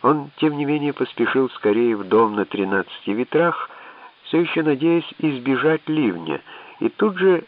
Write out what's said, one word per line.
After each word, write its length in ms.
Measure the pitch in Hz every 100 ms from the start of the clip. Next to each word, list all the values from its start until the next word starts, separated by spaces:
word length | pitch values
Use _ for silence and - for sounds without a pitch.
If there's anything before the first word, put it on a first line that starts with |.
он, 280 | 127 151 143 -
тем 200 | 156 147
не 80 |
менее, 280 | 143 151 143
поспешил 580 | 135 131 - 113 135 131
скорее 460 | - 107 107 120 107
в 80 |
дом 320 | 92 107 113 104
на 80 |
тринадцати 640 | 95 104 95 98 90 - -
ветрах, 600 | 104 127 151 170 - - - - - - _
всё 160 | - 160
ещё 220 | 170 160
надеясь 480 | 156 135 165 170 - -
избежать 680 | 156 135 123 131 147 156 -
ливня, 520 | 156 123 85 80 71 - - - -
и 100 | 113
тут 300 | - 214 180
же 260 | 190 175